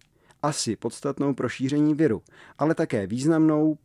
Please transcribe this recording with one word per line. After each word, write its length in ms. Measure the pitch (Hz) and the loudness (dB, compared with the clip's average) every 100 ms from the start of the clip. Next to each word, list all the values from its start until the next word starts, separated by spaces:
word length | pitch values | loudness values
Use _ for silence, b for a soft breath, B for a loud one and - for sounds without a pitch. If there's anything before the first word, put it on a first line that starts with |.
| _ b b b | _ b b b
asi 340 | 147 - 117 98 | -4 -2 -4 -4
podstatnou 580 | 120 - 143 139 143 | -6 -6 -6 -2 -2
pro 160 | 131 123 | -2 -4
šíření 440 | - 131 147 151 | -4 -2 2 2
viru, 280 | 147 151 98 - B B B | 4 2 0 -8 B B B
ale 180 | 147 165 | -2 0
také 320 | 156 117 95 | -2 -2 -2
významnou 720 | 123 147 160 156 151 156 151 | -2 2 4 4 4 2 -2